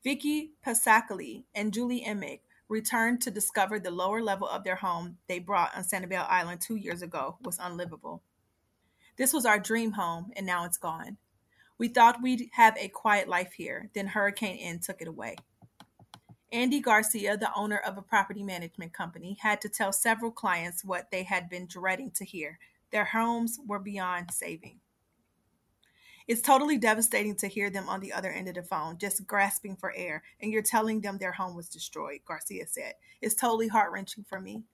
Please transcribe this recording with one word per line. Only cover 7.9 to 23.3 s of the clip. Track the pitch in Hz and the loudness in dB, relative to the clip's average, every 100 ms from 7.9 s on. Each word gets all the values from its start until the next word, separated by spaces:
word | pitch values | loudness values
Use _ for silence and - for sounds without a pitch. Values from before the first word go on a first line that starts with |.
| 156 - 170 _ _ _ _ _ _ _ _ _ _ | -8 -12 -14 _ _ _ _ _ _ _ _ _ _
"This | 262 | 0
was | 320 233 | 2 4
our | 208 | 4
dream | 190 226 226 | 4 0 0
home, | 208 175 170 185 247 | -2 -2 -4 -8 -8
and | 190 | -2
now | 180 170 | -2 -2
it's | 170 | -4
gone. | 175 160 - 208 _ _ _ _ _ _ | -4 -6 -10 -14 _ _ _ _ _ _
We | 233 | 0
thought | 247 233 240 | 10 8 8
we'd | 247 254 240 | 0 0 -2
have | - 226 220 | 8 8 8
a | 202 | -6
quiet | - 220 208 190 | -2 4 4 4
life | 180 185 | 0 -2
here, | - 170 - 208 | -8 -8 -8 -8
then | - 196 | -6 -4
Hurricane | 202 202 202 208 185 | 2 0 0 -4 -4
Ian | 202 170 | -8 -8
took | 170 185 | -8 -10
it | 165 | -10
away." | 160 110 - - _ - _ - _ - - _ - _ | -10 -10 -10 -18 _ -20 _ -20 _ -20 -20 _ -20 _
Andy | 220 254 285 | 0 2 2
Garcia, | 247 214 226 226 196 208 | 6 6 6 0 0 0
the | 214 | 0
owner | 202 208 208 | -2 -2 -2
of | - 196 | -2 -8
a | |
property | 190 214 190 202 | 0 2 2 -2
management | 202 180 165 - 165 | -6 -6 -8 -10 -14
company, | - 175 170 170 202 | -8 -8 -8 -12 -2
had | 220 208 | 2 2
to | 208 | 0
tell | - 202 | 0 0
several | 196 240 226 233 | 2 2 2 0
clients | 226 208 175 170 175 | -2 0 0 0 -6
what | 190 180 - | -4 -4 -2
they | 185 | -6
had | 185 190 175 | 0 -2 -2
been | 180 180 | -10 -10
dreading | 180 185 185 269 | -4 -2 -2 -2
to | - 190 | -6 -8
hear. | 185 151 165 - _ _ | -8 -10 -10 -20 _ _
Their | 214 202 | 0 0
homes | 226 226 | 2 2